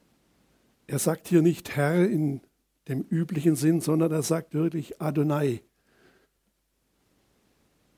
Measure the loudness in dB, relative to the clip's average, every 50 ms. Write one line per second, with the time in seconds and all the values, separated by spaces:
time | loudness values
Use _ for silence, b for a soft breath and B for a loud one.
0 | b b b _ _ _ _ _ _ _ _ _ _ _ _ _ _ -6 -4 -2
1 | 0 0 -2 -2 -2 2 4 4 4 4 2 0 -4 -8 -4 -2 0 2 2 2
2 | 2 2 2 0 0 -2 -2 -4 -8 _ _ _ _ _ _ _ _ -8 -6 -6
3 | -4 -2 -2 -2 -2 -2 -4 -2 2 2 2 2 2 2 2 2 0 0 0 2
4 | 2 0 0 -2 -2 -2 -2 -4 -4 -4 -4 -2 -2 -2 -2 -4 -8 -10 -10 -8
5 | -6 -4 0 0 0 0 0 0 0 -2 -2 -4 -8 _ _ b b b b b
6 | b b b b b b b b _ _ _ _ _ _ _ _ _ _ _ _
7 | _ _ _ _ _ _ _ _ _ _ _ _ _ _ _ _ _ _ _